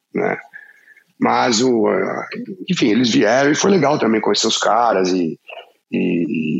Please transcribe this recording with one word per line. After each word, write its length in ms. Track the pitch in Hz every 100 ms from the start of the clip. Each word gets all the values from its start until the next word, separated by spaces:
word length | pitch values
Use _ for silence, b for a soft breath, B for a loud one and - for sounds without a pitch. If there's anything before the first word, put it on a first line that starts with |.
| _
né? 240 | 92 50 - - B B B B B _ -
Mas, 440 | 123 120 123 110
o, 260 | 131 117 104
é, 360 | 95 95 - - - - - -
enfim, 180 | 175 127
eles 200 | 110 120
vieram 400 | 131 104 131 143
e 60 | 151
foi 160 | 196
legal 260 | 190 139 147
também 220 | 113 110
conhecer 280 | 107 101 107
os 100 | -
caras 560 | 101 110 117 98 92
e, 260 | 92 80 69 B B B _ _
e, 80 | 92 92 - - 80 78